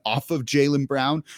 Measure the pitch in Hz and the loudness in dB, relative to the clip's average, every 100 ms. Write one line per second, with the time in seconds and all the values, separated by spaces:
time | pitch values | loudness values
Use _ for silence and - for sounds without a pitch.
0 | 107 131 - 160 117 143 143 143 135 139 | -2 -4 -2 -4 0 2 4 2 0 0
1 | 135 156 - | 0 -2 -6